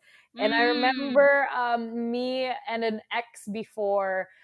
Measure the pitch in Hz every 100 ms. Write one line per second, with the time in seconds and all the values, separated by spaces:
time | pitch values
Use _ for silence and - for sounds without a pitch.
0 | _ _ _ 233 214 226 240 247 254 262
1 | 277 262 285 277 262 247 240 233 226 233
2 | 233 240 254 254 254 240 - 233 226 214
3 | - 220 - - - 214 208 - 202 202
4 | 190 185 185 _